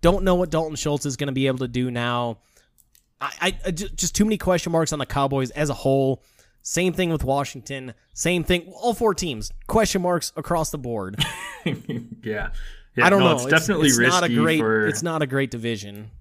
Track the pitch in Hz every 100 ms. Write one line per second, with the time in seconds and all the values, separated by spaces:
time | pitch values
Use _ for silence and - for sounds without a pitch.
0 | 165 190 190 180 180 156 160 151 151 147
1 | 143 127 143 135 135 131 127 120 127 120
2 | 120 120 120 113 _ _ _ _ _ _
3 | _ _ 139 - 175 190 190 165 196 -
4 | 175 - 214 214 - 180 175 165 156 151
5 | 135 143 139 135 127 135 147 127 135 135
6 | 135 127 _ _ _ _ - - 185 175
7 | 180 160 139 135 135 135 117 135 131 123
8 | _ - 170 180 160 180 175 190 240 214
9 | 226 190 180 117 110 - - 220 208 196
10 | 180 175 - - 147 170 156 151 123 113
11 | 95 104 151 - - 539 - - - -
12 | - - 110 107 92 - - - - -
13 | 156 196 180 147 127 160 160 185 151 120
14 | 120 180 170 - 160 160 110 110 107 -
15 | 170 160 147 135 135 120 113 113 101 101
16 | 110 -